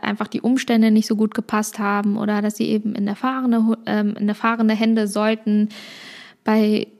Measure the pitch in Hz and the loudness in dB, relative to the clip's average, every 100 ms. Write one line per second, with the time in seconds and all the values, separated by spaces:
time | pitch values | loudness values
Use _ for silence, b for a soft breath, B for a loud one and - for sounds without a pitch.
0 | 214 208 214 - 233 262 - 226 220 220 | -4 -4 -6 -4 0 0 2 2 6 4
1 | 214 214 220 - - 214 214 - 202 208 | 2 0 0 -2 -4 -4 -4 -4 -2 0
2 | 202 214 208 208 208 214 226 220 214 208 | 0 -2 -2 -2 -2 -2 -2 -2 -2 -4
3 | 202 202 254 262 254 233 226 226 - 208 | -4 -2 -4 -2 0 2 2 0 -2 -2
4 | 208 - 208 208 226 226 220 214 226 226 | -2 -2 -4 0 -2 2 2 4 2 2
5 | 208 196 214 220 220 208 214 B B B | 0 0 0 0 0 2 2 B B B
6 | B B B B - 220 214 214 - | B B B B 0 2 4 2 -2